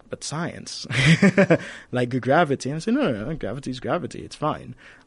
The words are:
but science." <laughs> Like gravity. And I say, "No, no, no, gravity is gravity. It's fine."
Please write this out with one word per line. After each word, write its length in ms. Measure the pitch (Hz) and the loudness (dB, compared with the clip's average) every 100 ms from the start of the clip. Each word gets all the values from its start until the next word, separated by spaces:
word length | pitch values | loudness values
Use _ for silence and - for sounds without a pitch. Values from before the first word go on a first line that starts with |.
| _ | _
but 140 | - | -12
science." 640 | - 151 165 - - - - 120 131 165 196 - | -8 -6 -6 -8 -14 -14 -4 2 4 6 6 6
<laughs> 540 | 190 170 - - - | 4 4 0 -16 -6
Like 280 | 123 123 127 | -2 0 -2
gravity. 480 | 120 151 160 127 127 | 2 4 4 0 -4
And 80 | 156 | -4
I 20 | |
say, 120 | 220 | 0
"No, 200 | 262 220 | 0 0
no, 140 | 107 110 | -2 -4
no, 100 | 165 | -6
gravity 340 | 101 127 135 | -6 -8 -8
is 120 | 127 | -8
gravity. 380 | 127 165 127 - | -4 -4 -4 -10
It's 160 | - - | -14 -6
fine." 400 | 151 87 131 127 - - | -4 -4 -10 -18 -20 -20